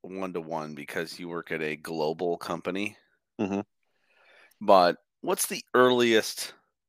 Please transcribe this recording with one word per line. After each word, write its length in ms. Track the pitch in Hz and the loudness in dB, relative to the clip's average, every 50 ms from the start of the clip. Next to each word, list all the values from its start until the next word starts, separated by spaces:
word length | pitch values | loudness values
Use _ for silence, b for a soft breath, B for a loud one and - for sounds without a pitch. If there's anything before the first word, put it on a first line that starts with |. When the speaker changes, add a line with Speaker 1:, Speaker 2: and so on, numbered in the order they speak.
Speaker 1:
one-to-one 720 | - 90 95 95 95 92 90 87 80 80 82 78 78 76 76 | -16 -12 -10 -8 -8 -6 -6 -8 -8 -6 -8 -8 -8 -8 -12
because 420 | 73 73 - - 90 82 80 - - | -14 -12 -8 -8 -8 -8 -8 -10 -12
you 100 | 87 85 | -12 -10
work 220 | 85 85 - - | -10 -10 -8 -8
at 100 | 85 80 | -6 -6
a 120 | 78 76 78 | -4 -6 -6
global 640 | 76 - - 82 80 76 76 82 82 90 87 85 | -8 -10 -8 -4 -2 -2 -2 -2 -2 -4 -4 -4
company. 600 | 87 - - 87 82 - 92 90 98 104 104 - _ _ _ _ _ _ _ _ - | -4 -6 -8 -8 -6 -6 -6 -6 -6 -6 -8 -10 _ _ _ _ _ _ _ _ -6
Speaker 2:
Mm-hmm. 200 | 107 95 98 98 101 _ _ _ _ _ b b b b b b b b b b b b b b | -4 -4 -4 -4 -6 _ _ _ _ _ b b b b b b b b b b b b b b
Speaker 1:
But 380 | 104 101 98 92 87 87 - - _ _ _ _ | 4 6 8 8 8 6 4 0 _ _ _ _
what's 240 | - 170 190 - - | -6 -4 -4 -2 -4
the 160 | - 202 143 - _ - | -4 -6 -10 -6 _ 4
earliest 800 | 127 127 127 127 120 120 117 113 107 - - - - - - - _ _ _ _ _ _ | 6 6 6 6 6 4 6 4 4 2 0 -4 -10 -10 -12 -14 _ _ _ _ _ _